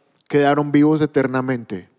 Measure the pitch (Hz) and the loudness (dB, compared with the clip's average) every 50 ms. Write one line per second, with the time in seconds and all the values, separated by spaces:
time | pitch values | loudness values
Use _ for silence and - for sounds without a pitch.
0 | _ _ _ _ _ - 147 143 143 139 147 147 147 147 143 143 147 151 156 151 | _ _ _ _ _ -2 0 0 2 2 2 0 0 0 2 2 4 4 2 0
1 | 151 147 - 143 127 127 131 131 127 131 127 120 113 - 101 90 90 _ _ | -2 0 0 0 0 0 -2 -4 -4 -4 -6 -6 -8 -10 -12 -12 -12 _ _